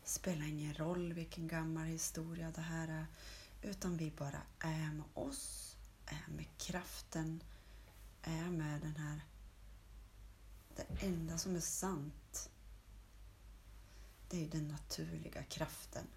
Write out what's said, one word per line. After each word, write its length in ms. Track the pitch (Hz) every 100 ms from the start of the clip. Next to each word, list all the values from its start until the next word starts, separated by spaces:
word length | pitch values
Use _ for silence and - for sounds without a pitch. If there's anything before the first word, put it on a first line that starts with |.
Spelar 420 | - - 196 160 151
ingen 280 | 151 151
roll 380 | 147 156 180 175
vilken 360 | 170 165 - 160
gammal 380 | 165 160 160 160
historia 640 | 160 - - 160 165 165
det 100 | 165
här 280 | 165 165 160
är, 180 | 160 160 - - - - -
utan 340 | 208 190 185 165
vi 140 | 156
bara 320 | - 143 - - -
är 340 | 165 160 156
med 140 | 151 147
oss, 640 | - 135 139 - - - - - - -
är 220 | 151 160
med 180 | 151 156 -
kraften, 840 | - 180 175 - - 165 160 160 - - - - - - - -
är 280 | 165 160 175
med 300 | 170 151 147
den 160 | 156 151
här... 280 | 151 151 151 - - - - - - - - - - - - - - -
Det 300 | - - 196
enda 320 | 170 160 165
som 180 | 190 175
är 40 |
sant, 920 | - - 185 170 147 - - - - - - - - - - - - - - - - - - - - - -
det 160 | 175
är 40 | 156
den 200 | 160 151
naturliga 760 | 147 - - 160 160 160 -
kraften 600 | - - 156 - - - 131